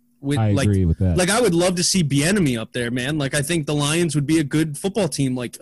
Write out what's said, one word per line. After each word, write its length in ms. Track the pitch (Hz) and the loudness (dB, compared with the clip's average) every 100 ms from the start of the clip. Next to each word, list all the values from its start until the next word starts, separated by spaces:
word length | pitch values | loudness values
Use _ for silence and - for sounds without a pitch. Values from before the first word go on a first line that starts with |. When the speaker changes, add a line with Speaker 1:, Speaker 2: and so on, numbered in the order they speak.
| _ _ | _ _
Speaker 1:
with, 180 | 139 143 | -4 0
Speaker 2:
I 140 | 110 | 2
Speaker 1:
like, 160 | 101 104 | 2 2
Speaker 2:
agree 160 | 95 90 | 2 2
with 120 | 80 | 2
that. 180 | 92 87 | 2 2
Speaker 1:
like, 100 | 180 | 2
I 100 | 220 | 2
would 140 | 233 | 2
love 200 | 170 180 180 | 2 2 0
to 60 | |
see 200 | 175 190 | 0 0
Bieniemy 560 | 151 139 151 208 151 120 | 0 2 2 2 2 0
up 140 | 113 | -4
there, 180 | 127 120 | -6 -4
man. 280 | 123 127 156 | -4 -4 -2
Like, 160 | 135 | -2
I 80 | 151 | -2
think 240 | 143 175 147 | -2 -2 -2
the 80 | |
Lions 400 | 151 143 160 170 | -2 0 0 0
would 120 | 151 139 | -2 0
be 120 | 160 | 0
a 60 | |
good 340 | 143 151 160 143 | 2 0 -2 -2
football 300 | 196 208 175 | -4 -2 -2
team. 280 | - 135 127 | 0 -2 -2
Like, 220 | 120 - | -6 -10